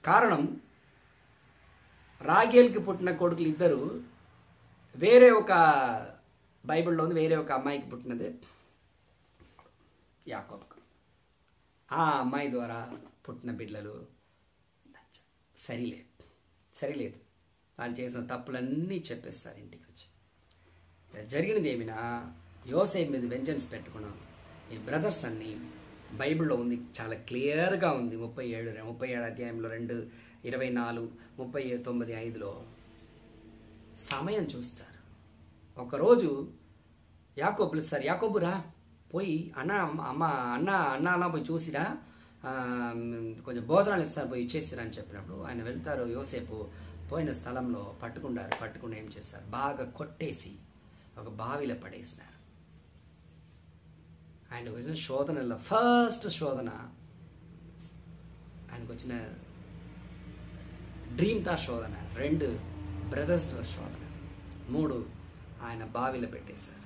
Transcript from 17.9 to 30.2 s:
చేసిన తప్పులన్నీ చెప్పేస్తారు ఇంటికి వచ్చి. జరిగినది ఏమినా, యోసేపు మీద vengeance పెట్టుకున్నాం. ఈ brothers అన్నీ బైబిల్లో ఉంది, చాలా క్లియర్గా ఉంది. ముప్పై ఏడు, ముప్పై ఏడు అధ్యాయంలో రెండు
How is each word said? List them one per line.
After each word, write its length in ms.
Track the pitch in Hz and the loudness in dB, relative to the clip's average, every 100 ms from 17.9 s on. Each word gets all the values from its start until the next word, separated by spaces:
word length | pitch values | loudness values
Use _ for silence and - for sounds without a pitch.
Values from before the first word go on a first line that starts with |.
| 120 | -6
చేసిన 200 | 123 120 | -6 -6
తప్పులన్నీ 840 | 120 123 123 127 127 147 180 185 - | -6 -8 -6 -4 -2 -2 -2 -4 -6
చెప్పేస్తారు 480 | - - - - - | -10 -10 -12 -12 -16
ఇంటికి 240 | 104 - | -18 -20
వచ్చి. 80 | - - - _ _ _ _ _ - - - _ _ 107 110 | -20 -20 -20 _ _ _ _ _ -20 -20 -20 _ _ -16 -4
జరిగినది 460 | 139 190 214 151 | -2 2 2 2
ఏమినా, 600 | 120 113 110 117 120 120 - - - 123 | -2 -4 -4 -4 -6 -8 -16 -20 -20 -2
యోసేపు 460 | 151 202 190 151 | 2 2 2 0
మీద 140 | 135 120 | 0 -2
vengeance 460 | 127 131 139 - | -4 -2 -4 -6
పెట్టుకున్నాం. 420 | 117 - 107 104 - - - - - - | -12 -12 -12 -12 -14 -18 -20 -20 -20 -16
ఈ 40 | 110 | -12
brothers 460 | 107 151 202 170 | -4 0 0 -2
అన్నీ 360 | 123 110 110 104 - - - - - | -6 -6 -8 -10 -12 -16 -20 -20 -14
బైబిల్లో 440 | 110 139 160 156 123 | -4 0 2 2 2
ఉంది, 240 | 120 120 - - | 0 -2 -6 -10
చాలా 140 | 113 | -8
క్లియర్గా 760 | 113 - 123 139 151 180 190 175 | -8 -6 -2 2 2 2 4 2
ఉంది. 260 | 135 120 113 | 2 -2 -4
ముప్పై 320 | 113 131 123 | -8 -6 -6
ఏడు, 340 | 113 117 107 | -4 -6 -8
ముప్పై 280 | 110 120 127 | -10 -6 -4
ఏడు 100 | 120 | -2
అధ్యాయంలో 480 | 117 120 120 113 113 | -4 -6 -6 -6 -6
రెండు 380 | 113 120 120 - - | -6 -6 -6 -8 -16